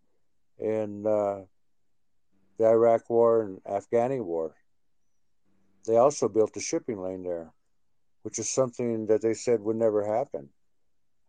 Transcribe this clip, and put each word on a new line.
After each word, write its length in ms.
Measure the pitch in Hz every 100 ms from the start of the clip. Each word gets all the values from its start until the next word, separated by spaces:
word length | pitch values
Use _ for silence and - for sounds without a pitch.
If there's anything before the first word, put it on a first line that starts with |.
| _ _ _ _ _ _
in, 480 | 107 110 107 104 107
uh, 360 | 107 101 101 95 _ _ _ _ _ _ _ _ _ _ -
the 80 | 113
Iraq 440 | 113 117 117 -
War 320 | 117 117 117
and 220 | 104 95
Afghani 600 | - 101 - 117 123 135
War. 320 | 95 82 80 - _ _ _ _ _ _ _ _ _ _ _ _ -
They 120 | 117
also 320 | 135 139 113
built 260 | 104 107 104
a 60 |
shipping 400 | - 165 151 104
lane 220 | 92 92
there, 280 | 90 85 80 _ _ _ _ _ _ _
which 180 | 110 -
is 100 | 110
something 580 | - 131 - 120 113 107
that 140 | 107
they 120 | 110
said 260 | 107 - 113
would 160 | 104 113
never 300 | 113 104 101
happen. 440 | 110 143 - 69 _ _ _ _ _ _ _